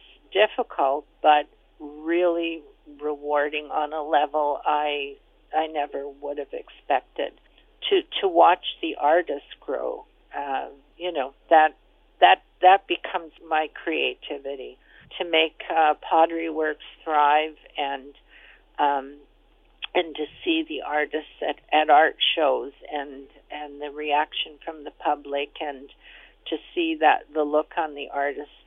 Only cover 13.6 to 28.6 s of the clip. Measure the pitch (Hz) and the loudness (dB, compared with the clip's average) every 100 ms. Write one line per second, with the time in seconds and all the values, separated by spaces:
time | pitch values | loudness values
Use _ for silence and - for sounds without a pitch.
13.6 | 151 - - 156 131 123 - 143 139 139 | -2 -6 -6 -2 -4 -6 -10 -10 -10 -12
14.6 | 120 127 _ - - - 175 160 160 - | -14 -18 _ -20 -14 -10 -2 2 0 -2
15.6 | - 160 156 151 - 165 165 165 165 156 | -4 2 2 0 0 2 2 0 -6 -4
16.6 | 156 151 - - 170 151 147 151 156 151 | -4 -4 -12 -14 -2 2 4 4 0 -8
17.6 | - - 139 135 139 - _ - - - | -16 -8 -6 -6 -10 -20 _ -20 -20 -20
18.6 | _ - 147 143 135 143 _ _ _ _ | _ 0 0 0 -4 -16 _ _ _ _
19.6 | _ - - 180 165 151 151 - 180 160 | _ -16 -4 -2 -2 -4 -10 -6 -2 -2
20.6 | 156 147 - 151 147 156 151 - 160 - | -2 -8 -4 -2 -2 -4 -8 -8 -6 -6
21.6 | - 156 156 147 156 - - - 147 127 | -2 2 6 6 6 2 -2 2 2 0
22.6 | 131 - - 147 143 135 139 143 - 147 | -4 -12 -10 -10 -8 -14 -18 -20 -16 -14
23.6 | 147 143 147 147 151 147 156 - 160 147 | -14 -12 -12 -8 -2 0 0 -4 -10 -10
24.6 | - 156 143 - 160 147 143 143 147 - | -14 -12 -14 -6 -2 -2 -4 -6 -6 -8
25.6 | 156 135 143 _ - - - _ - 160 | -10 -10 -14 _ -20 -20 -20 _ -8 -8
26.6 | - 180 165 156 151 - - 151 147 151 | -8 -4 -4 2 2 2 0 -4 0 0
27.6 | 156 - 156 143 139 143 143 139 147 - | 0 -4 -6 -6 -8 -4 -4 -4 -12 -14